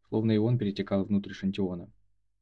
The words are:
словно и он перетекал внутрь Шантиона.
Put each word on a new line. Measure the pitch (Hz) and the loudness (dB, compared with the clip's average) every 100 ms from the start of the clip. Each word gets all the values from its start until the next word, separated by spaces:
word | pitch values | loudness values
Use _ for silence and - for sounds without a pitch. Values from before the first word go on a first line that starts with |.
| - | -4
словно | 110 110 | 0 2
и | 107 | 4
он | 113 120 | 4 2
перетекал | 101 101 98 98 | 0 -2 -2 0
внутрь | 95 101 - | 2 0 -2
Шантиона. | - 95 98 92 87 - - _ _ _ _ | -4 -4 -2 -4 -4 -12 -20 _ _ _ _